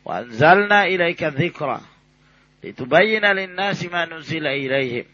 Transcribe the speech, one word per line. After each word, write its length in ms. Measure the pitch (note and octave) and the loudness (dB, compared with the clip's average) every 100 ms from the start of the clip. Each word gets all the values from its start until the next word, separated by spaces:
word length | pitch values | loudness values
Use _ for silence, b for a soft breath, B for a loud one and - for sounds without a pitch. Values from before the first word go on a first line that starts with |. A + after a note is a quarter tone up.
"Wa 240 | - F2 A#2+ | -6 -8 -8
anzalna 640 | A2+ D3+ F#3+ G#3 G#3 F#3 | 2 6 6 6 2 4
ilaika 400 | F#3 E3+ E3 D#3+ | 0 -2 -2 -4
dzikra 560 | C#3 E3 - C#3+ A2+ - _ _ _ b b b _ - | -2 -4 -2 -6 -6 -10 _ _ _ b b b _ -16
litubayyana 720 | - B2+ D3+ G#3+ A3 G#3 F#3+ | -12 2 4 4 2 2 0
lin-nasi 560 | F#3+ F3+ G3+ F#3 F3 | -4 -4 -4 -4 -4
ma 160 | F3 E3 | -4 -4
nuzila 480 | D#3+ C3+ D#3+ D3+ C#3 | -8 -8 -4 -2 -2
ilaihim." 480 | C3+ C3+ C3 A#2+ - | 0 0 0 -4 -8